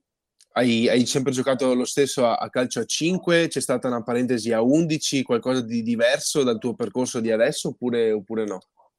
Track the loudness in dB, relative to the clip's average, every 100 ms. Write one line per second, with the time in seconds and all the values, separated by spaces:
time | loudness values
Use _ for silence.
0 | _ _ _ _ _ 0 2 4 4 2
1 | 2 0 -2 -2 0 0 2 0 0 0
2 | 0 2 0 0 -2 -2 -2 -4 -4 -2
3 | 0 0 2 2 2 -2 -2 -2 -2 -4
4 | -2 -2 0 0 0 2 4 4 2 -2
5 | -2 -2 0 -2 0 -2 -2 -4 -2 2
6 | 2 2 0 0 0 0 -4 -4 -4 -4
7 | -4 -2 -2 2 2 0 -8 -4 -2 0
8 | 2 0 -2 -6 -4 -8 _ _ _